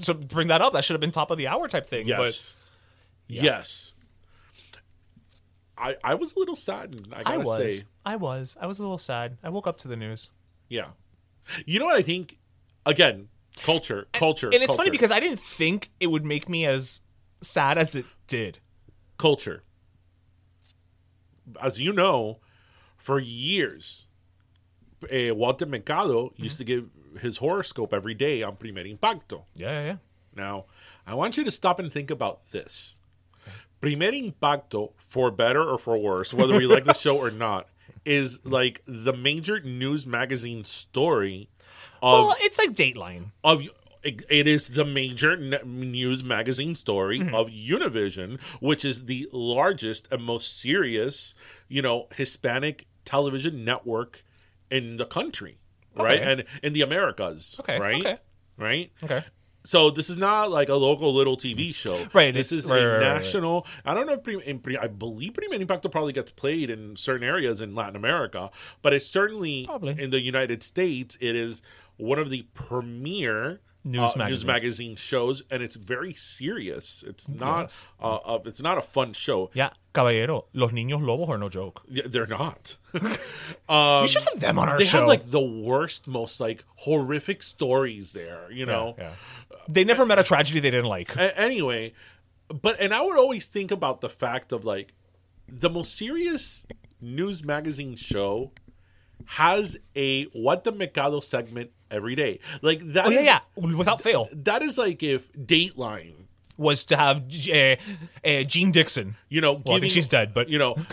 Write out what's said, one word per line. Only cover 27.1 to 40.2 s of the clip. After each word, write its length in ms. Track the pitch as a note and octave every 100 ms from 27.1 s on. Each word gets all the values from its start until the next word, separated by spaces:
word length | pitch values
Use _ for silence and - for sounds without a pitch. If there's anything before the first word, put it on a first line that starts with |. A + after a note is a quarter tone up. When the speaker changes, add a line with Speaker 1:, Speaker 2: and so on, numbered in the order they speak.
| D#2+
Speaker 2:
his 180 | A#2 G2+
horoscope 560 | C#3+ G3 - - G#2+
every 200 | G2+ G#2
day 280 | A2 C#3+ B2+
on 140 | G#2 G2+
Primer 300 | A2+ F#2+ F#2
Impacto. 580 | G#2+ G#3+ - - E2 -
Speaker 1:
Yeah, 180 | - A2+
yeah, 140 | D3 D3+
yeah. 100 | G3 _ _ _
Speaker 2:
Now, 320 | G2+ G2 G2 - _ - - F#2
I 80 |
want 220 | B2 G#3 C#4
you 80 |
to 80 | C4
stop 260 | - F#3 -
and 140 | E3+
think 180 | D3 C#3
about 380 | D3+ G#2 - -
this. 440 | G2 - - - - _ _ _ _ - - - _
Primer 300 | D3 D3 G3
Impacto, 840 | C#4 A3 - D3 C#3+ - G#2+ G#2+ -
for 320 | - C3 B2
better 320 | G2 A#2 C#3
or 140 | D#3+ B2+
for 200 | - A2+
worse, 360 | G#2 F#2 F#2+
whether 240 | A#2+ C3 G#3
we 100 | B2+
like 180 | B3+ -
the 80 |
show 240 | - D3+ C#3
or 140 | B2
not, 360 | G#2+ A2+ F#2+ - _ -
Speaker 1:
<laughs> 180 | - D3
Speaker 2:
is, 340 | C#3+ C3 B2 B2+
like, 360 | C3 B2+ A#2+ -
the 260 | A#2 A#2+
major 460 | B2 C3+ D#3 E3 G#3+
news 480 | C3+ B2 C3 D3+ B2+
magazine 560 | A#2